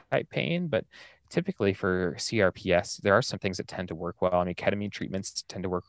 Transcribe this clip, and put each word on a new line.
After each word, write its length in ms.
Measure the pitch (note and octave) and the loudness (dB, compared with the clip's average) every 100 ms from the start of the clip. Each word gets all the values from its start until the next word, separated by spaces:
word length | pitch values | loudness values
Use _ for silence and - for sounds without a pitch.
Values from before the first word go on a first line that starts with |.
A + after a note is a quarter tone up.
| - | -4
type 180 | C#3 - | -2 -2
pain, 380 | - - F3 E3+ | -4 -2 -2 0
but 160 | - - - - _ _ | -2 -2 -20 -20 _ _
typically 440 | - F3+ - G2 | -4 -2 0 2
for 420 | G2 F#2+ F2+ F2+ - | 2 0 2 0 -2
C 240 | - A2+ | -2 4
R 100 | F#2 | 4
P 220 | - F#2 | 2 2
S, 240 | F2 - - | 2 2 -2
there 160 | G#2 | 4
are 80 | G2+ | 4
some 180 | - G2+ | 4 -4
things 180 | G2 F#2 | -4 -4
that 100 | - | -6
tend 180 | - F2+ | -6 -6
to 80 | E2 | -6
work 260 | F2 - | -6 0
well. 140 | F#2 F2+ | 2 2
I 80 | |
mean, 120 | F2+ F2 | 2 0
ketamine 360 | G2+ G2+ G#2 | 0 0 -4
treatments 540 | - - F#2+ - - - | -6 -6 -6 -6 -10 -10
tend 160 | G2 | -8
to 60 | F2+ | -4
work 160 | F2+ | -4